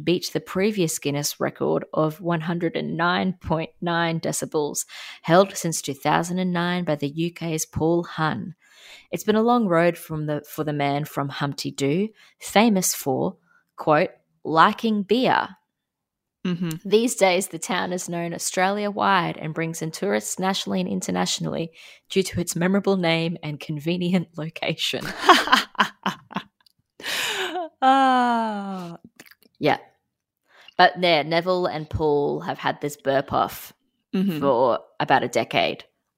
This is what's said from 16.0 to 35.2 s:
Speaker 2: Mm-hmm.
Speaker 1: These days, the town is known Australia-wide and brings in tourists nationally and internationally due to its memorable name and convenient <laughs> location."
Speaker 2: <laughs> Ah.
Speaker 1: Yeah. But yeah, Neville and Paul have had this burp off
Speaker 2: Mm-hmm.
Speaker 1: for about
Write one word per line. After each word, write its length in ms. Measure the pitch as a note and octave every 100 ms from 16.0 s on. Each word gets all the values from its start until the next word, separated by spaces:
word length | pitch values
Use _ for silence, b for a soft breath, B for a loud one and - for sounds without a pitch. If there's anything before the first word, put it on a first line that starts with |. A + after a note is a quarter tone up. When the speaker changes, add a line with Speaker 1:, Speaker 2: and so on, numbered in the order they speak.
| _ _ _ _
Speaker 2:
Mm-hmm. 440 | F#3 F3 F3 E3 G3
Speaker 1:
These 280 | G#3 A#3+ -
days, 320 | F#3+ F3+ G3
the 100 | D#3+
town 340 | - F#3 F#3
is 160 | F3+ -
known 240 | E3+ E3+
Australia-wide 1040 | E3+ - - F#3 G#3 G#3 G3+ G#3 F#3+ E3 D#3+
and 160 | D#3
brings 300 | D#3 E3 E3
in 80 | D#3+
tourists 480 | - F#3+ G#3 - -
nationally 420 | F#3 F#3+ - G3
and 80 | F3+
internationally 840 | G3 - F3+ F3+ - E3 D3 E3 B B B _
due 140 | F#3+
to 180 | F3+ -
its 160 | F3 E3
memorable 400 | F3+ G3 G3 G3
name 400 | E3+ E3 E3 E3
and 180 | D#3 D3
convenient 680 | - D3+ D3+ F3+ F3 F#3 E3
<laughs> 40 | -
location." 680 | D#3 - - D#3 - -
Speaker 2:
<laughs> 100 | - - - F4 - B3+ - - G#3 - - - - - - _ _ _ _ - B B B G4+ F#4 E4+ D#4+ -
Ah. 1200 | C4 C4+ C4 B3+ B3 A#3 A3+ G#3 G3 F#3+ F3 E3+ - - - - _ _
Speaker 1:
Yeah. 200 | C#3+ - - _ _ _ _ _ _ B B -
But 180 | F3+ -
yeah, 220 | F3+ D#3+
Neville 440 | D3 E3 F3 F#3 F3+
and 220 | C#3+ D#3
Paul 520 | - D#3 D3 C#3+ D3
have 180 | E3 C#3
had 220 | C#3 C3+
this 160 | D3 -
burp 360 | C3+ C3+ C#3
off 400 | B2+ F#2 - - - _ _ _
Speaker 2:
Mm-hmm. 260 | G3 G3 D#3
Speaker 1:
for 380 | C#3 A#2+ B2+ - - -
about 220 | D3 C3+